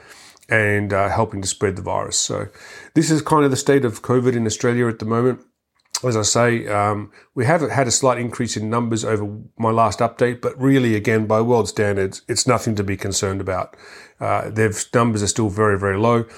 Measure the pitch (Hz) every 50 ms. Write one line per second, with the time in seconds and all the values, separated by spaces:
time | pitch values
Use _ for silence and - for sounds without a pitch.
0 | - - - - - - - _ _ - 117 110 107 104 104 104 104 98 98 95
1 | 98 98 98 - - - - 98 95 92 - - 104 98 92 95 92 95 95 98
2 | 98 98 - - - - - 101 104 104 - - - - - - - - - 156
3 | 160 151 160 151 151 - 156 151 143 139 131 127 - - 139 143 123 120 104 -
4 | - - 123 127 120 127 120 120 113 110 104 - - 123 120 120 120 117 110 -
5 | 107 107 113 117 123 127 123 - - _ _ _ _ _ _ _ _ _ - -
6 | - 127 113 110 104 - - 120 120 120 120 117 - 101 104 104 101 104 104 104
7 | 104 104 - - - _ - 139 117 120 165 180 147 113 104 135 135 117 110 -
8 | 135 131 123 117 120 117 - - 123 107 - 110 107 107 113 120 120 117 113 107
9 | 104 107 110 104 104 104 104 107 - - _ - 117 113 113 113 113 107 101 -
10 | 120 113 - - 123 120 123 123 - 123 - 135 131 135 139 135 127 117 107 104
11 | 104 120 110 110 110 104 110 110 113 117 120 113 104 95 - - 107 101 101 98
12 | 95 98 - - - - 120 - - 131 120 107 - 117 110 104 98 98 98 92
13 | - 98 92 - - 95 95 98 98 95 92 90 - - - - - - - -
14 | - - _ - - 104 101 101 - - 98 110 110 107 104 - - - - 123
15 | 117 120 110 104 101 98 - - 113 104 92 107 107 107 101 95 101 101 95 98
16 | 110 117 120 117 117 - -